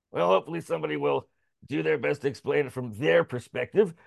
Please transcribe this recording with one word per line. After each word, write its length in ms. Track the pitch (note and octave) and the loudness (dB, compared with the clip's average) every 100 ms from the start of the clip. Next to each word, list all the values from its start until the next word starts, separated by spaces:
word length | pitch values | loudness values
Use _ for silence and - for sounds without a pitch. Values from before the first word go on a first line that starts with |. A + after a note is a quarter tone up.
| _ | _
Well, 180 | C3 F3 | -2 4
hopefully 340 | F#3+ - E3+ | 4 2 -8
somebody 340 | - E3 D#3 D3+ | -6 -4 -4 -2
will 320 | C#3+ C#3 - _ _ _ - | 0 -2 -4 _ _ _ -8
do 140 | D#3 | -4
their 160 | D#3 D#3 | 0 0
best 240 | C#3+ D3 | -2 -2
to 60 | C#3 | -4
explain 380 | C3 A#2 C#3+ C3+ | -4 -2 -2 -2
it 60 | |
from 260 | C3 B2 G2+ | -6 -8 -2
their 240 | D3+ E3+ | 2 2
perspective. 720 | D#3+ B2 - B2 B2 F3+ G#3 E3 | 2 -4 -8 -8 0 2 2 -2